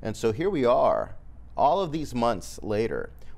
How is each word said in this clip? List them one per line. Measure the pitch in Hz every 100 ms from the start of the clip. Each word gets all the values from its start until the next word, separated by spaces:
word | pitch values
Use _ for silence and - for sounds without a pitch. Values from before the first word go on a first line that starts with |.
And | - 104
so | 113
here | 107 185
we | 170 120
are, | 139 123 58 53 - - - - -
all | 135 180
of | 180
these | 156 143
months | 120 117 98 - -
later, | 101 107 113 64 - - -